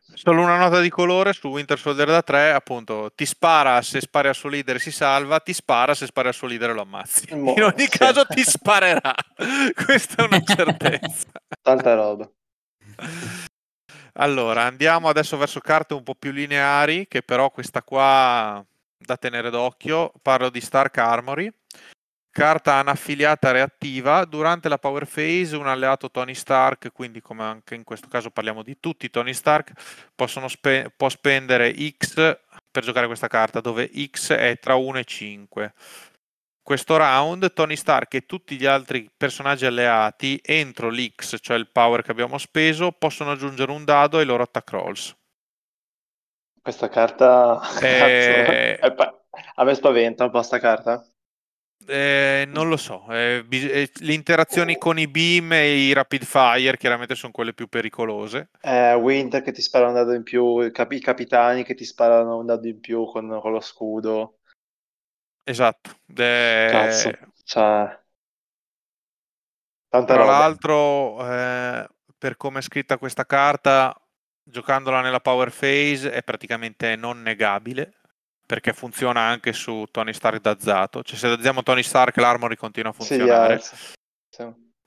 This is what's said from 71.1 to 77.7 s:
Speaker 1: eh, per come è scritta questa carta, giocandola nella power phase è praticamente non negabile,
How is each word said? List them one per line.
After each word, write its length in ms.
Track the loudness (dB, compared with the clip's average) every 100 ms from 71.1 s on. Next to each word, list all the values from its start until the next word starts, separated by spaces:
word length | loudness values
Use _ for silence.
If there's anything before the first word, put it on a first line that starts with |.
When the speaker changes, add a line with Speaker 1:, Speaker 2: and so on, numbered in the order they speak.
| -6 -6
Speaker 1:
eh, 600 | -4 -4 -4 -6 -8 -12 _ _ _
per 200 | -10 -8
come 240 | -8 -8
è 20 |
scritta 340 | -8 -8 -4 -4
questa 300 | -4 -8 -2
carta, 640 | 2 2 2 4 4 2 -2 _ _ _ _
giocandola 560 | _ -12 -2 -2 0 -2
nella 180 | 0 -2
power 320 | 0 0 0
phase 640 | -2 0 0 0 -2 -4
è 100 | -8
praticamente 720 | -8 -10 -8 -10 -10 -6 -6
non 280 | -4 -8 -8
negabile, 720 | -8 -2 -2 -2 -6